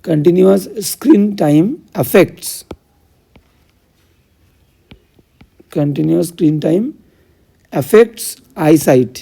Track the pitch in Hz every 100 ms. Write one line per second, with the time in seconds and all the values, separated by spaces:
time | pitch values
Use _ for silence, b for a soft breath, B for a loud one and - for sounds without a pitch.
0 | - 156 156 180 190 196 - 226 - -
1 | 262 214 208 202 156 147 196 320 _ -
2 | 135 202 165 - - - - - _ _
3 | _ _ _ _ _ _ _ _ _ _
4 | _ _ _ _ _ _ _ _ _ -
5 | _ _ _ _ _ _ _ 165 147 139
6 | 156 165 170 - 160 151 160 175 254 -
7 | _ _ _ _ _ _ _ 165 131 214
8 | 233 - - - _ - 156 156 - 131
9 | 120 -